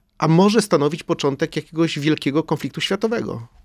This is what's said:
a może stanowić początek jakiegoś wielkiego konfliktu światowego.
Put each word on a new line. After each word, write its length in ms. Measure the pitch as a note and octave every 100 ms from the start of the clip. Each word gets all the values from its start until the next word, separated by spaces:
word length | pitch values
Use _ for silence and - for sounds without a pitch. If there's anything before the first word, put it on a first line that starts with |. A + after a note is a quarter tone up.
| _ -
a 100 | D#3
może 340 | E3 G#3 G#3+
stanowić 420 | G#3 D#3+ D3 E3+
początek 520 | - E3 C#3+ C3 D#3 D#3+
jakiegoś 440 | - D#3+ E3 D3+
wielkiego 440 | D3+ D3 D3 D3
konfliktu 380 | D#3 D#3 C3+ -
światowego. 640 | - G3 A3+ G#3+ A#2+ - A#2 _